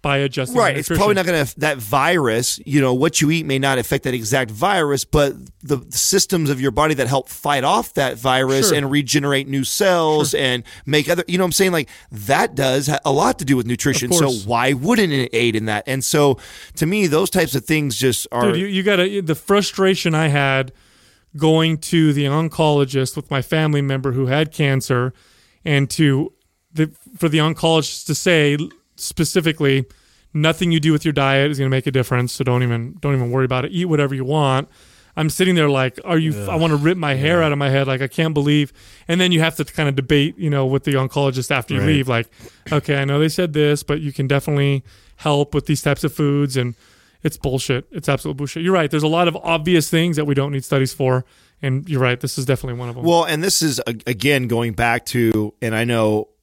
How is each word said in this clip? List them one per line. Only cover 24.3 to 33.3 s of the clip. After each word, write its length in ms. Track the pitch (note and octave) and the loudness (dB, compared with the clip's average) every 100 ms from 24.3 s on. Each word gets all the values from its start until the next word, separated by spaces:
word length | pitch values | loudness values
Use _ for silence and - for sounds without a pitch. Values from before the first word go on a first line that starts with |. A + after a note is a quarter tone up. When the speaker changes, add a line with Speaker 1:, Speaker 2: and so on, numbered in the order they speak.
| C#3 D#3 | 0 0
Speaker 1:
cancer, 640 | - D3 C3+ - B2+ B2 - _ _ _ _ | 0 0 0 0 0 0 -6 _ _ _ _
and 240 | - C#3+ C#3 | -2 0 0
to 420 | - D3+ C3+ D#3 _ _ _ _ | 2 2 2 -2 _ _ _ _
the, 160 | D#3 D#3 - - G#3+ | -4 -4 -4 -20 -4
for 120 | E3 | 0
the 100 | D#3 | 2
oncologist 680 | D#3 D#3 E3 D#3+ D3 - - | 0 0 2 2 0 -8 -6
to 100 | D3 | -2
say, 400 | - E3+ D3 D3 E3 - _ - | 2 4 4 0 -4 -10 _ -14
specifically, 840 | - - D#3 F#3+ D#3+ D#3+ C#3+ C3+ B2+ - _ _ _ | -12 -4 0 0 0 0 2 2 -2 -10 _ _ _
nothing 380 | D#3 D#3 D#3+ F3+ | 0 0 2 2
you 80 | E3 | 2
do 120 | D#3 | 2
with 120 | D3+ | 2
your 80 | D#3+ | 2
diet 380 | C#3+ C3+ C3+ C#3+ | 0 2 2 0
is 80 | C#3+ | 0
gonna 100 | C3+ | 0
make 160 | C3 C3 | 0 0
a 40 | |
difference. 420 | C3 B2 B2 B2 | -2 0 0 -2
So 120 | - | -4
don't 180 | B2+ B2 | 0 0
even, 340 | B2+ A#2 A#2 - | 0 -2 -6 -6
don't 140 | C#3+ | -2
even 160 | C3+ B2 | 0 0